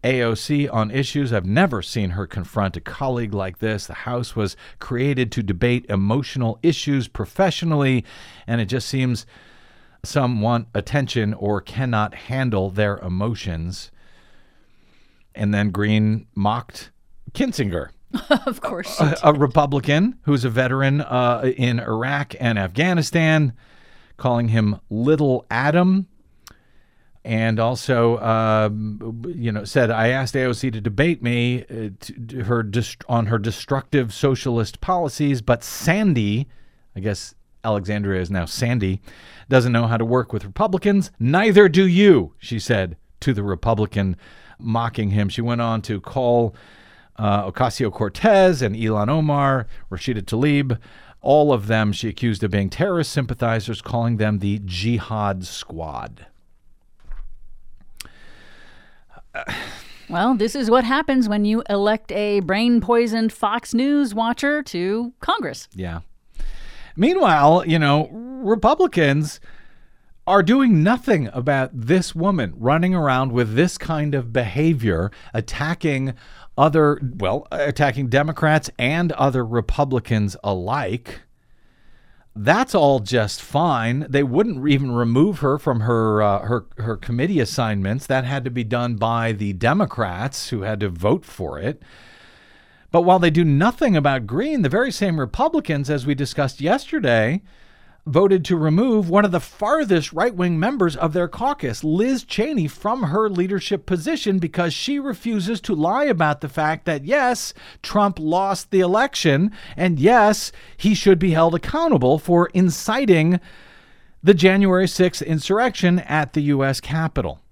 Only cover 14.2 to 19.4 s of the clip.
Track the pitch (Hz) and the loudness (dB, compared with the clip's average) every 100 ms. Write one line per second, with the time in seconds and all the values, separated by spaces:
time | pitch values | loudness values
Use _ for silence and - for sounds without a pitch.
14.2 | - - - _ _ _ _ _ _ _ | -20 -20 -20 _ _ _ _ _ _ _
15.2 | _ - 104 104 104 95 104 107 107 110 | _ -6 -2 0 0 0 2 2 2 0
16.2 | - - 101 117 - - - _ _ - | -4 -2 -2 -2 -8 -18 -20 _ _ -20
17.2 | - - 262 - 104 87 65 - - 247 | -16 -4 -2 0 -2 -2 -8 -14 -10 -10
18.2 | - 294 - 233 - 180 185 - 156 160 | 0 0 0 -6 -8 -8 -8 0 0 4
19.2 | 160 151 | 2 4